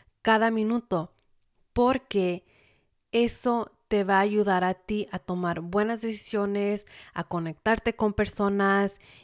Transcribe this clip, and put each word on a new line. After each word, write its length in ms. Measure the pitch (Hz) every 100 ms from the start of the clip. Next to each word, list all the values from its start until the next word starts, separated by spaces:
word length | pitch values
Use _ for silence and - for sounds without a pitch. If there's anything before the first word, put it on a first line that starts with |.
| _ _
cada 280 | - 220 226
minuto, 640 | 226 214 240 - 180 160 _ _ _ _ _ _
porque 720 | - 247 254 - 202 180 180 - _ _ _ _ _ _
eso 600 | 233 233 - 247 233 - _ -
te 140 | 208
va 140 | 190 196
a 20 |
ayudar 420 | 208 208 202 185
a 120 | 185
ti 340 | 190 - 214 202
a 80 | 185
tomar 420 | - 180 180 165
buenas 400 | 170 196 214 226
decisiones, 840 | 226 208 - 208 202 202 202 208 - - -
a 120 | -
conectarte 720 | 170 175 165 156 - 220 - 220
con 160 | 214
personas 880 | 202 202 - 202 202 196 196 202 - - -